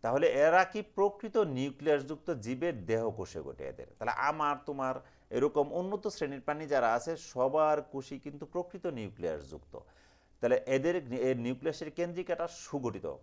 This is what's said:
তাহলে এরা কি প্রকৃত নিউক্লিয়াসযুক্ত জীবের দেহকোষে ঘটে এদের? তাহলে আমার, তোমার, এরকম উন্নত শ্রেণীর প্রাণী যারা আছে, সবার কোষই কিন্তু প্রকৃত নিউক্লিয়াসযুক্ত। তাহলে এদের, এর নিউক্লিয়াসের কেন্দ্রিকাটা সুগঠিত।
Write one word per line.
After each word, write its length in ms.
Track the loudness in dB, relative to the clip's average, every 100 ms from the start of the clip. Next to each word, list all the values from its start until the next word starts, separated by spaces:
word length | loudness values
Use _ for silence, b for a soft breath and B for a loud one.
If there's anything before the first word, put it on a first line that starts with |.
তাহলে 260 | 2 4 4
এরা 360 | 6 6 6
কি 180 | 4 0
প্রকৃত 560 | -6 2 2 2 -2 2
নিউক্লিয়াসযুক্ত 920 | 2 2 -2 -2 2 2 2 -8 -4
জীবের 540 | -4 -2 -2 -2 -2 0
দেহকোষে 560 | 0 0 -2 -8 -8
ঘটে 220 | -10 -10 -10
এদের? 200 | -10 -16 -6
তাহলে 120 | -2
আমার, 440 | 0 0 2 0 -2 -4
তোমার, 300 | -4 -4 -4 b b b
এরকম 440 | 0 2 4 0
উন্নত 340 | 0 -2 -4 -6
শ্রেণীর 340 | -4 -6 -4
প্রাণী 260 | -4 -4 0
যারা 260 | 2 4
আছে, 240 | 2 0 -8
সবার 640 | -8 0 2 4 4 4
কোষই 380 | 0 -10 -8 -10
কিন্তু 260 | -12 -12 -6
প্রকৃত 400 | -6 -6 -6 -6
নিউক্লিয়াসযুক্ত। 920 | -4 -8 -4 -4 -4 -8 -16 -16 -18 -18 b b b b _
তাহলে 220 | 2 2 4
এদের, 480 | 2 4 0 -2
এর 240 | 0 2 2
নিউক্লিয়াসের 540 | 0 -2 -4 -4 -8
কেন্দ্রিকাটা 560 | -4 -4 -4 -4 -2 -4
সুগঠিত। 680 | -6 -8 -2 -2 -4 -8 -8